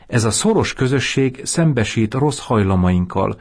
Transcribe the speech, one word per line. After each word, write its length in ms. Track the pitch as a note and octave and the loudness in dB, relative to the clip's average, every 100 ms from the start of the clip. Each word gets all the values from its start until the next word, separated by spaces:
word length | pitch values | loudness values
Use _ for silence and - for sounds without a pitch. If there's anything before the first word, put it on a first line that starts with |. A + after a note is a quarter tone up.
| - | -4
Ez 160 | A#2+ | -2
a 80 | A2+ | 0
szoros 420 | G#2 G#3+ G3+ A2 | 0 2 2 0
közösség 680 | - C3 C3+ - - C3+ - | -2 0 0 0 0 -2 -2
szembesít 720 | - - D#3+ B2 G#2+ - G#2+ | -6 0 2 2 -2 0 -2
rossz 260 | C3 D3 - | 0 -2 -2
hajlamainkkal, 1000 | - A2+ F#2+ F#2 F2+ F2+ F2+ F#2+ G2 G#2 | -2 0 2 2 2 2 0 -2 -2 -4